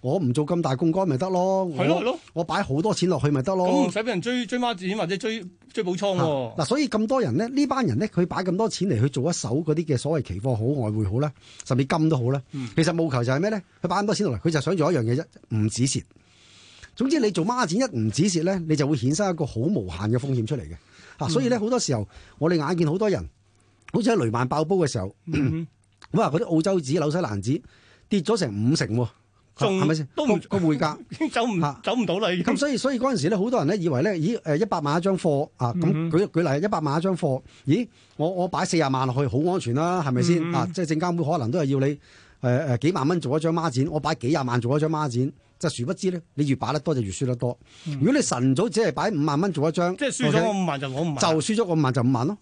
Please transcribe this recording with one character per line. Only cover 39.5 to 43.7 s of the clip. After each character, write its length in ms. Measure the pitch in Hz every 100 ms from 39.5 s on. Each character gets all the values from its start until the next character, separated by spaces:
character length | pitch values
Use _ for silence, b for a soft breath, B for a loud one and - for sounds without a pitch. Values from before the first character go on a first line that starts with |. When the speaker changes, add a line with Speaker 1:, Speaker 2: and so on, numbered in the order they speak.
Speaker 1:
安 80 | 185
全 160 | 120 123
啦， 260 | 170 180 147
係 60 |
咪 80 | 123
先？ 200 | 175 170
Speaker 2:
嗯。 100 | 165
Speaker 1:
啊， 140 | 170 123
即 80 | 175
係 40 | 165
證 120 | 156
監 180 | 180 170
會 80 | 147
可 60 | 170
能 140 | 113
都 80 | 175
係 60 | 143
要 140 | 135
你， 60 | 135
誒， 120 | 147 B B B B
誒， 360 | 123 123 156 120
幾 120 | 147
萬 140 | 180 139
蚊 140 | 175
做 160 | 127 151
一 20 |
張 120 | 165
孖 160 | 165
展， 160 | 165